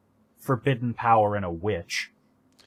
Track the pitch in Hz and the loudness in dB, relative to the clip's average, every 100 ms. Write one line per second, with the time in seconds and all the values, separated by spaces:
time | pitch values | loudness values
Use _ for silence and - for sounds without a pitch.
0 | _ _ _ _ - 127 - 127 120 113 | _ _ _ _ -4 -2 0 -2 -2 -2
1 | 117 113 104 104 92 85 101 92 - - | 2 4 4 0 -4 -4 -4 -4 -4 -8
2 | - _ _ _ _ _ | -8 _ _ _ _ _